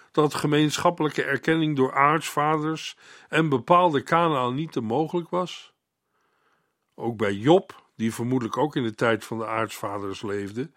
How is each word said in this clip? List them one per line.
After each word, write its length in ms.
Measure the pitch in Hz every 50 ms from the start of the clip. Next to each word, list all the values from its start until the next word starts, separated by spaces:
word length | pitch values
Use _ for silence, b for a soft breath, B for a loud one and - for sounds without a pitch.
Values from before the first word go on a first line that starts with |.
| B B
dat 220 | - 156 151 143 -
gemeenschappelijke 880 | - - 147 147 151 151 147 - - - 175 170 - 151 147 - 151
erkenning 540 | 127 135 139 131 - 165 160 165 160 156 151
door 180 | 135 131 131 -
aartsvaders 1000 | 135 139 147 160 160 - - - 147 147 156 160 156 151 156 160 151 - - B B B B B B B B
en 200 | - 156 165 156
bepaalde 540 | 139 123 - - 175 180 180 170 143 131
Kanaanieten 840 | - - 170 165 175 165 151 131 127 123 127 143 165 156 - 139 117
mogelijk 440 | 107 117 143 160 156 - 175 165 -
was? 440 | 175 180 180 170 - - - - _ _ _ _ _ _ _ _ _ _ _ _ _ _ _ _ _ _ _ _ _ _ _ _ _
Ook 220 | - - 117 117
bij 180 | 104 110 101 101
Job, 560 | 98 113 143 175 190 185 - - - _ _ _
die 180 | - 110 113 107
vermoedelijk 420 | - 117 123 131 127 113 107 -
ook 200 | 123 143 147 -
in 60 | 151
de 120 | 120 113 107
tijd 300 | - 131 113 113 104 -
van 140 | - 117 110
de 80 | 110
aartsvaders 760 | 107 110 110 110 107 - - - 101 101 101 101 98 95 -
leefde, 480 | - 101 101 101 101 98 104 120 147 - b